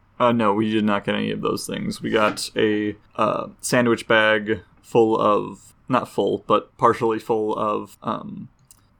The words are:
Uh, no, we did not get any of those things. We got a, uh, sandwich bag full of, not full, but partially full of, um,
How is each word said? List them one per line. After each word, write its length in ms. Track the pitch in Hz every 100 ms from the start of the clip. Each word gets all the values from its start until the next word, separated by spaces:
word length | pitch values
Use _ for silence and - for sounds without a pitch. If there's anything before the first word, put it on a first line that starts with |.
| _ -
Uh, 120 | 123
no, 220 | 117 107
we 180 | 101 110
did 120 | 110 107
not 180 | 101
get 100 | 101
any 160 | 104 107
of 120 | 107
those 260 | 110 107 -
things. 340 | - - -
We 80 | 113
got 400 | 110 107 101 - 117
a, 400 | 110 104 104 104 _ -
uh, 320 | 107 - - -
sandwich 480 | - 127 120 110 -
bag 540 | 113 110 107 104 104 - _
full 380 | - 123 110 110
of, 540 | 107 104 104 98 - _ -
not 200 | 123 107
full, 360 | - 101 101 -
but 280 | 104 - -
partially 420 | 123 107 117 110
full 360 | - 113 107 110
of, 400 | 107 107 104 -
um, 460 | - 110 - - 120 _ _ - _